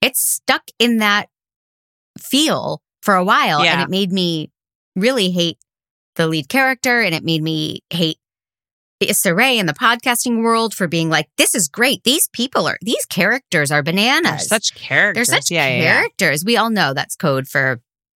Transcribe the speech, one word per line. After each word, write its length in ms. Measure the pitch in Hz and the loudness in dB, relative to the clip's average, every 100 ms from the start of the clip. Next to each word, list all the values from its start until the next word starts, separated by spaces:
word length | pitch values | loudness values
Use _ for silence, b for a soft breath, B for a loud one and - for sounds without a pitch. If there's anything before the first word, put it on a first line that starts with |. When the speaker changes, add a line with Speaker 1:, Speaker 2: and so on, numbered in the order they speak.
Speaker 1:
it 160 | 247 - | -2 0
stuck 540 | - - - 285 - - | -4 -2 -2 -2 -2 -2
in 160 | 233 226 | 0 2
that 300 | 214 202 185 _ _ _ _ _ _ _ _ - | 2 0 -2 _ _ _ _ _ _ _ _ -20
feel 640 | - 269 311 160 - 156 _ _ | -4 0 0 0 -4 -8 _ _
for 120 | - | 0
a 100 | 190 | 2
while, 340 | 180 262 247 151 | 4 2 2 2
and 80 | 160 | 2
Speaker 2:
Yeah. 160 | 143 | 2
Speaker 1:
it 60 | 139 | 0
made 200 | 190 196 | -2 -2
me 380 | 190 175 160 151 _ _ _ _ - | 0 -2 -2 -8 _ _ _ _ -2
really 340 | 220 262 185 | 0 2 0
hate 280 | 180 170 - _ _ _ _ _ - | 0 -2 -4 _ _ _ _ _ -2
the 100 | 160 | -2
lead 220 | 160 143 | -2 -2
character, 520 | 262 262 262 262 240 | 0 0 0 0 0
and 140 | 208 | 0
it 100 | 160 | -2
made 180 | 165 160 | -2 -2
me 380 | 160 156 156 - - | -2 -4 -4 -8 -8
hate 280 | 170 165 - _ _ _ _ _ _ _ - | -2 -2 -4 _ _ _ _ _ _ _ -6
Issa 340 | 185 208 196 | -2 0 0
Rae 240 | 175 262 240 | 2 2 2
in 60 | 175 | -2
the 60 | |
podcasting 720 | 143 240 233 262 240 254 226 | 0 0 0 -2 -2 0 0
world 320 | 226 226 226 | 2 0 0
for 120 | - 175 | -2 -2
being 220 | 165 160 | 0 0
like, 200 | 156 156 - | 0 0 -2
"This 160 | 220 | 0
is 140 | 247 156 | 0 -2
great. 360 | - 247 220 | 0 0 0
These 240 | 226 294 - | 0 0 0
people 340 | - 240 - 156 | -4 -4 -2 -2
are, 100 | - | -2
these 240 | 190 415 - | -4 -4 -4
characters 640 | - 190 254 - 170 143 | -2 0 0 -2 -2 0
are 120 | 147 | 0
Speaker 2:
They're 100 | 143 | 0
Speaker 1:
bananas." 520 | 185 226 294 311 147 - | 0 2 2 0 -2 -2
Speaker 2:
such 260 | 220 - | -2 -2
characters. 540 | - - 139 202 214 240 | -8 -2 0 2 0 0
Speaker 1:
They're 80 | 381 | 0
such 100 | - | 0
Speaker 2:
Yeah, 160 | 170 139 | 0 0
yeah, 80 | 123 | 2
yeah. 160 | 160 | 2
Speaker 1:
characters. 500 | 233 453 - 175 147 | 2 0 0 0 0
We 120 | 185 233 | 0 0
all 140 | 226 | 2
know 220 | 214 147 | 2 0
that's 220 | 139 - - | 0 -6 -4
code 320 | 160 135 131 | -2 0 -2
for 320 | 143 135 123 _ _ _ | -2 0 -2 _ _ _